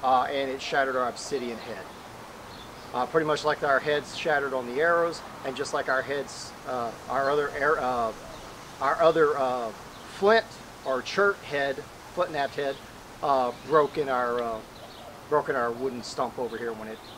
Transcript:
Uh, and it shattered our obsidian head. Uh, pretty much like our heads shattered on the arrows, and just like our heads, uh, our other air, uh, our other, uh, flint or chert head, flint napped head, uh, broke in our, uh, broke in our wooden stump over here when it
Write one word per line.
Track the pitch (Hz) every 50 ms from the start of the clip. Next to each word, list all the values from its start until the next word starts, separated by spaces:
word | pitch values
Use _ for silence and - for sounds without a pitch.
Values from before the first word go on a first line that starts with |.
| -
Uh, | 127 127 127 123
and | 135 143 139 139 131
it | 131 135
shattered | - - 156 143 135 135 127
our | 127 127 120
obsidian | 113 - - - 143 131 120 120 117 110
head. | - 120 107 95 95 - - - - - - - - - - - - - - - - - - - - - -
Uh, | 123 127
pretty | 127 - 160 156
much | 151 151 143 -
like | 151 147 - 160
our | 143 135 127
heads | - 151 147 147 - - - -
shattered | - 165 151 143 139 135 131
on | 131 123 120 123
the | 135
arrows, | 160 170 170 170 170 170 160 - - - - - -
and | 135 127
just | 127 139 - -
like | 143 131 -
our | 131 131
heads, | - - - 139 135 - - - - - - - - 135
uh, | 127 123 117 113 107 - - -
our | 123 135 139 135
other | 147 151 143 143
air, | - 147 139 147 160 156
uh, | 135 123 123 120 117 113 107 - - - - - - - - - - - - -
our | 135 139 156 165
other, | 170 165 160 165 156 147 151 139
uh, | 131 131 127 123 117 110 104 - - - - - - - - -
flint | 190 202 226 226 - - - - - - - - -
or | 135 131 127
chert | 120 - - 190 202 202 196 -
head, | - - 147 143 139 139 135 147 - - - - - - -
flint | 180 175 165
napped | 156 147 139 135 -
head, | 147 143 139 139 - - - - - - - - -
uh, | - 151 139 131 127 123 120 - - 131
broke | 147 151 147 139 - 156
in | 147 139
our, | 127 123 123 120 120 123
uh, | 120 117 113 110 117 - - - - - - - - - - - - -
broke | 147 147 139 156
in | 143
our | 131 120 120
wooden | 117 120 131 135 123 120 107
stump | - - - 131 117 - 131
over | 123 113 113 110
here | 120 117 113
when | 107 110 110
it | 110 110 - - -